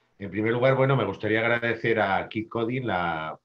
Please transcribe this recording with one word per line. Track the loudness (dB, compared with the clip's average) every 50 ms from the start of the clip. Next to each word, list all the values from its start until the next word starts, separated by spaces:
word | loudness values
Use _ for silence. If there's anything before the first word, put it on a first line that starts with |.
| _ _ _ _
En | -12 -8
primer | -4 -2 0 0
lugar, | 0 4 4 4 4
bueno, | 4 4 4 4 2
me | 2
gustaría | -2 -4 -4 -2 0 0 2
agradecer | 2 2 0 2 0 -2 -2 0 0 0 2 2
a | 2 2 2 0 -2 -4
Keep | -6 -6 -8 -4
Coding | -4 -4 -2 -2 -2 -4 -2
la, | -2 -2 0 0 -2 -2 -4 -6 -8 -10 -12 _